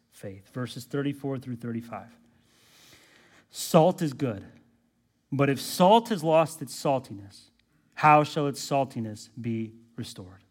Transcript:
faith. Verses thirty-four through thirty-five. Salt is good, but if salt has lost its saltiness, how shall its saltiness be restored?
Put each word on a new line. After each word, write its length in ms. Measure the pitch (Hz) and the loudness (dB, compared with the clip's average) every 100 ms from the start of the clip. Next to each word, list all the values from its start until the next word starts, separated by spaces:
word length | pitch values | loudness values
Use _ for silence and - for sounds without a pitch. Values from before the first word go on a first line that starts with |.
| _ | _
faith. 400 | - 104 98 - | -18 -16 -16 -14
Verses 320 | 131 123 131 | -10 -8 -10
thirty-four 540 | - 143 143 139 139 135 | -8 -4 -4 -4 -6 -6
through 180 | 131 117 | -8 -10
thirty-five. 580 | 120 117 117 104 95 - _ _ _ _ _ _ - - _ _ _ _ _ | -6 -8 -8 -14 -14 -20 _ _ _ _ _ _ -20 -20 _ _ _ _ _
Salt 520 | - - 175 160 - | -12 2 6 6 2
is 100 | 160 | -4
good, 320 | 123 131 98 92 - _ _ _ _ _ _ - | -4 -6 -6 -12 -20 _ _ _ _ _ _ -8
but 160 | 135 139 | 0 0
if 120 | 135 | 0
salt 500 | - - 180 226 233 | -4 4 6 6 4
has 120 | 202 | -4
lost 380 | 160 160 156 - | 2 4 4 -2
its 140 | 139 | -12
saltiness, 760 | - 151 131 - 98 101 - _ _ _ _ _ | -6 -2 -2 -4 -16 -16 -20 _ _ _ _ _
how 280 | - 151 151 | 2 8 8
shall 240 | 147 160 143 | 6 0 -4
its 160 | 139 | -4
saltiness 640 | - 139 131 - 110 107 - - | -2 -2 0 -4 -8 -8 -16 -10
be 320 | 117 113 110 113 _ - | -6 -4 -6 -12 _ -14
restored? 480 | 110 - 92 95 _ | -14 -14 -18 -20 _